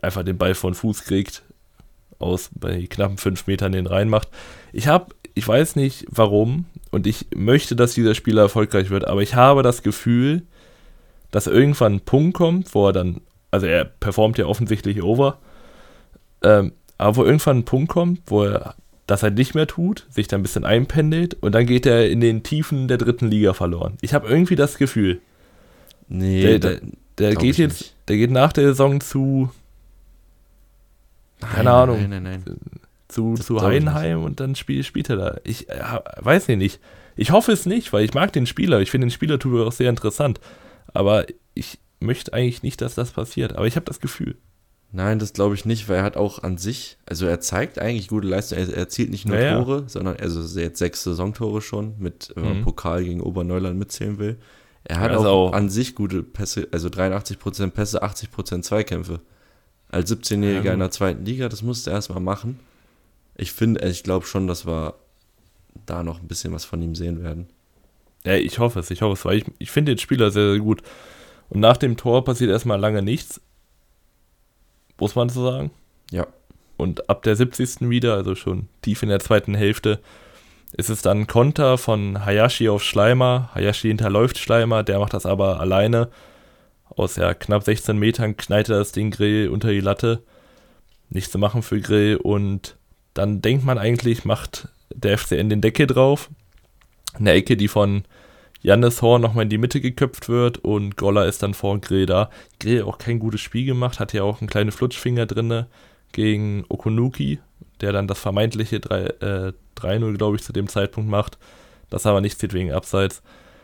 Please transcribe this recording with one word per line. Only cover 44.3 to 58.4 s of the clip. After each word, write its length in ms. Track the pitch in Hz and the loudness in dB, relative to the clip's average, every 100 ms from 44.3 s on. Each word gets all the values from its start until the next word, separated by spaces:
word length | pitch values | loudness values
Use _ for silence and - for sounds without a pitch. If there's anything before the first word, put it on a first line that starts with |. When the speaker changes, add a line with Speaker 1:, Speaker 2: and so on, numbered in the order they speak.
| - _ _ _ _ _ 92 | -12 _ _ _ _ _ -4
Speaker 2:
Nein, 220 | 98 110 | -2 -2
das 160 | 104 | -2
glaub 200 | - 101 101 | 0 0 0
ich 100 | 107 | -2
nicht, 240 | 113 104 | -4 -2
weil 80 | 92 | -2
er 60 | |
hat 140 | 101 - | -2 -2
auch 260 | 101 - | -4 -4
an 160 | 92 90 | -8 -6
sich, 400 | 95 127 - - - | -6 -8 -12 -18 -10
also 180 | 82 90 | -4 -2
er 140 | 87 | -2
zeigt 380 | - 87 117 - | -4 -4 -4 -6
eigentlich 300 | 110 120 95 | -6 -4 -4
gute 180 | 107 98 | -4 -2
Leistung. 320 | 95 - 85 | -2 -4 -4
Er, 100 | 92 | -4
er 80 | - | -4
erzielt 320 | 90 - 117 | -6 -4 -4
nicht 160 | 101 104 | -4 -2
nur 120 | 104 | 0
Speaker 1:
Ja, 60 | |
ja. 140 | 135 - | 2 0
Speaker 2:
Tore, 280 | 123 139 131 | -2 -4 -6
sondern, 300 | - 92 - | -8 -6 -6
also 420 | 87 82 82 90 | -6 -6 -6 -6
jetzt 180 | 85 - | -6 -4
sechs 260 | 87 - | -6 -4
Saisontore 580 | 92 85 95 107 110 107 | -6 -4 -4 -4 -4 -6
schon, 340 | - 104 107 107 | -6 -8 -8 -8
mit, 340 | 90 - - - | -10 -10 -14 -6
wenn 80 | 80 | -4
man 140 | 101 | -2
Speaker 1:
Mhm. 40 | |
Speaker 2:
Pokal 400 | 110 - 85 87 | -2 -2 -4 -4
gegen 160 | 90 87 | -4 -4
Oberneuland 580 | - 90 87 90 92 90 | -4 -4 -2 -2 -2 -4
mitzählen 400 | 101 - 104 104 | -6 -8 -8 -6
will. 180 | 104 117 - _ _ _ | -6 -8 -14 _ _ _
Er 160 | - 82 | -8 -2
hat 120 | 110 | 0
Speaker 1:
Ja, 60 | 104 | 2
also 120 | 104 | 2
Speaker 2:
auch 200 | 98 92 | 4 2
Speaker 1:
auch 40 | |
Speaker 2:
an 160 | 98 101 | 0 -2
sich 260 | 104 127 - | -2 -4 -4
gute 260 | 101 92 | -6 -6
Pässe, 460 | - - 98 - - | -8 -10 -8 -8 -6
also 180 | 85 87 | -6 -6
dreiundachtzig 500 | 92 95 98 - 98 | -2 -2 -2 -8 -10
Prozent 340 | - - 98 | -8 -6 -4
Pässe, 300 | - 104 117 | -4 -4 -4
achtzig 260 | 104 - - | -6 -8 -12
Prozent 340 | - | -10